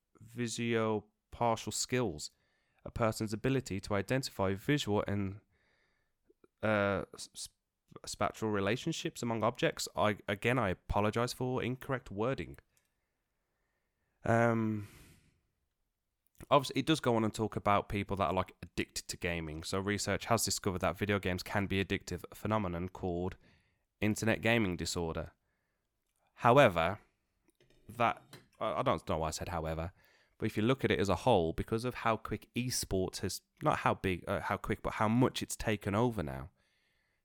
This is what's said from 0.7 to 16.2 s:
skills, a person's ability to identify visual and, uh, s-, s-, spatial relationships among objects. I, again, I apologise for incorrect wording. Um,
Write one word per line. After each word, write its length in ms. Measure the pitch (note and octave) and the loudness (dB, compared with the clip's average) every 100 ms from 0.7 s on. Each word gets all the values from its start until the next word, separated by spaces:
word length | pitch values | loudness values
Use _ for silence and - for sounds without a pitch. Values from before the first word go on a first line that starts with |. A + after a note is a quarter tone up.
| A2+ A2 G#2 - _ _ - A#2+ A2+ A2+ | 2 2 0 -4 _ _ 0 0 0 -2
skills, 580 | - - B2+ A2 D2+ - _ _ _ _ _ | -4 -2 0 0 -4 -10 _ _ _ _ _
a 60 | - | -8
person's 420 | - A2+ - A2 | 0 0 0 -4
ability 480 | A2 C3 C3+ - F#2+ | -2 0 0 -2 -6
to 140 | - | -2
identify 600 | G2+ - C3 - - F#2+ | -2 0 -2 -2 -2 0
visual 480 | G2 - D3 G#2+ G#2 - | 0 0 0 2 0 0
and, 320 | G2+ G2 G#2 _ _ _ _ _ _ _ _ _ _ _ _ | -2 -2 -6 _ _ _ _ _ _ _ _ _ _ _ _
uh, 400 | G#2+ G#2 G2+ F#2+ - | 0 2 2 0 -4
s-, 140 | - - | -12 -14
s-, 140 | - - _ _ _ _ - | -14 -16 _ _ _ _ -16
spatial 460 | - - G#2 - A2 | -10 -4 -4 -2 -2
relationships 720 | G2+ G2 B2 E3 - D#3+ - | 0 0 0 -2 -4 -6 -6
among 200 | A#2+ A2+ | -4 0
objects. 460 | A2 - D#3+ - - - | 0 2 -2 -2 -6 0
I, 220 | G#2+ G2+ - | 0 0 -4
again, 300 | G2+ A#2 C3 | -2 0 2
I 100 | G2+ | 0
apologise 640 | F2 - G#2 G#2+ A#2 A#2+ | -2 -2 2 2 2 -2
for 300 | - B2+ B2+ | -2 -4 -2
incorrect 480 | A#2 C3 - B2+ - | -2 -4 -6 -6 -6
wording. 480 | G2+ A#2+ B2 C2+ C#2+ - _ _ _ _ _ _ _ _ _ _ _ _ _ _ _ | -4 -2 -2 -6 -12 -20 _ _ _ _ _ _ _ _ _ _ _ _ _ _ _
Um, 640 | - A#2 A#2 A2+ A2 G#2+ G2+ - - - _ _ _ _ _ _ _ _ _ _ | 2 4 4 4 0 -2 -6 -16 -20 -20 _ _ _ _ _ _ _ _ _ _